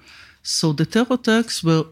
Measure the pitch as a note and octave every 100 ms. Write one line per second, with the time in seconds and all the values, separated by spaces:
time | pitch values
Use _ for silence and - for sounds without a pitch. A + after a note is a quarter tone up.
0 | - - - _ - - D#3+ D3 D#3+ A3
1 | B3 B3 A3+ A3+ A3+ - E3 D#3+ D#3